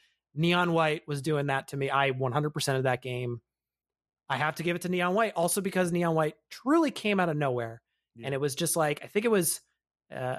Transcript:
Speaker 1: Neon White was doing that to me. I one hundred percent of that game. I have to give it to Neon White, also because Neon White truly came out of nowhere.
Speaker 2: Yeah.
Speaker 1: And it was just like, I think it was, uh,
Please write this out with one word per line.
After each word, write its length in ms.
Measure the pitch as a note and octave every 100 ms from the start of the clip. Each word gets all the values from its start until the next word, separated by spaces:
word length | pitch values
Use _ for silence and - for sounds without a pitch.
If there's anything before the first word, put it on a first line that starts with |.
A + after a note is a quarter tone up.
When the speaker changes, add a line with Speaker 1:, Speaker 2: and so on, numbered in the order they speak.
| _ _ _
Speaker 1:
Neon 380 | C#3+ E3+ F3 F3
White 340 | E3 D#3 D3+ -
was 140 | C#3+
doing 240 | D#3 D3 C#3+
that 220 | C3+ -
to 80 | C#3
me. 120 | C#3
I 200 | C3+ C#3
one 220 | C3 C3
hundred 180 | C3+ D3+
percent 260 | D3+ - C3+
of 60 |
that 160 | C3 B2
game. 400 | B2+ B2 B2 A#2+ _ _ _ _ _ _ _ _ -
I 80 | C3+
have 200 | D3+ D3
to 60 |
give 100 | E3 F3
it 60 |
to 60 | F3
Neon 260 | F3+ F3+
White, 180 | G3 A3 F3
also 240 | E3+ G#3
because 320 | G3 F#3 F3+
Neon 220 | F3 E3+ D#3+
White 180 | D#3 - -
truly 400 | - A#3+ E4 D4+
came 300 | - G#3+ G3
out 80 | F3
of 80 | D3+
nowhere. 440 | C#3 B2 A2+ A#2 _ _ _ A#2
Speaker 2:
Yeah. 100 | B2
Speaker 1:
And 80 |
it 60 | C#3
was 140 | D3
just 220 | C3 E3 E3+
like, 240 | D3+ D3+
I 40 | -
think 180 | G#3
it 60 | A#3
was, 300 | G#3 E3+ - _ _ _ _ -
uh, 240 | B2+ B2+